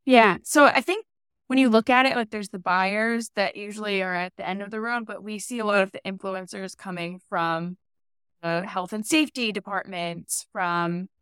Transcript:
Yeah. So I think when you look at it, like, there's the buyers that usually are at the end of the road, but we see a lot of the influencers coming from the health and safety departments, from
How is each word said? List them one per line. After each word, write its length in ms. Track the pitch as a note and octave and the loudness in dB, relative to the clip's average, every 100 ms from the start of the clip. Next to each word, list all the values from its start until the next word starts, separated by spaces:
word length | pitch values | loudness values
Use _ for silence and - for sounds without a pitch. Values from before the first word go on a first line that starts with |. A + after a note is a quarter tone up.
Yeah. 340 | - B3 G#3+ F3 | 6 8 8 4
So 220 | - D4+ | 2 6
I 160 | C#4+ - | 6 6
think 260 | D4 G4+ - _ _ _ - | 0 -4 -6 _ _ _ 0
when 140 | C4 | 4
you 80 | C4 | 6
look 200 | A3 A3+ | 6 6
at 160 | B3 | 4
it, 120 | C4 B3+ | 4 2
like, 140 | A3 | -4
there's 180 | G#3+ G3 | -6 -8
the 100 | G3 | -6
buyers 720 | F3+ F3+ F#3+ G#3 A3+ A#3 A3+ - | 0 2 2 0 0 -2 -4 -2
that 180 | F#3+ | -2
usually 480 | - G#3 G#3 G#3 G3 | -2 -10 -8 -2 -2
are 120 | F#3 | 0
at 180 | F3+ F3+ - | -2 -4 -6
the 120 | F#3 | -8
end 120 | F#3+ | -6
of 120 | G3+ | -8
the 80 | A3 | -6
road, 260 | A#3 A#3+ A3 | -4 -4 -6
but 160 | G3 | -10
we 160 | G3+ G#3+ | -10 -10
see 220 | - A#3+ | -8 -4
a 40 | |
lot 180 | G#3 G3+ | 2 2
of 100 | G3 | 2
the 80 | - | -2
influencers 720 | G3 F#3+ G3 F#3+ F#3 G3+ F#3+ - | -10 -8 -8 -8 -10 -10 -12 -12
coming 440 | G3 F3 E3+ F3+ - | -10 -8 -8 -12 -6
from 480 | F#3 E3 E3 F3 F3+ _ _ _ _ _ _ | -2 -2 -2 -6 -10 _ _ _ _ _ _
the 240 | E3+ E3+ G3 | -4 -4 -4
health 260 | F#3 F3+ | -6 -6
and 140 | G#3+ G#3 | -6 0
safety 460 | D#4 D4+ C4+ A3+ | 2 2 -2 -4
departments, 920 | G3+ G3+ G3 - F#3 E3+ E3+ D#3+ - - | -4 -6 -6 -6 -6 -6 -6 -8 -8 -6
from 560 | G#3 F3 F3 E3+ F3 F#3 _ | -4 0 0 0 -2 -6 _